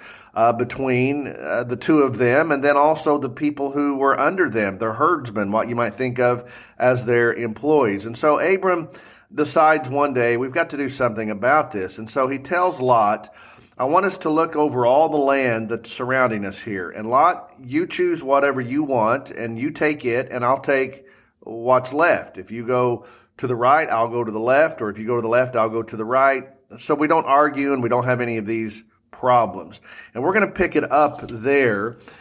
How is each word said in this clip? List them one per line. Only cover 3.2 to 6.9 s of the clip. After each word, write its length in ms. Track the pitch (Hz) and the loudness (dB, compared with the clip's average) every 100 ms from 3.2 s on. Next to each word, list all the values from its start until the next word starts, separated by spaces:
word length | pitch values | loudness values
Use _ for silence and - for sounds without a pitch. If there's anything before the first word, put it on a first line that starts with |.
| 131 | 0
people 400 | 127 147 143 139 | -4 -4 -2 -4
who 260 | 143 143 139 | -2 -2 2
were 240 | 139 - | 2 4
under 300 | 143 190 151 | 2 2 0
them, 280 | 113 101 95 | 2 -2 -2
their 160 | 113 | -4
herdsmen, 560 | 110 156 165 123 107 101 | 0 0 0 -4 -4 -2
what 180 | 107 113 | -2 -2
you 80 | 120 | -2
might 180 | 117 | -4
think 240 | - 127 127 | -2 -6 0
of 560 | 123 123 - - - - | 0 0 -6 -20 -20 0
as 280 | 123 | 0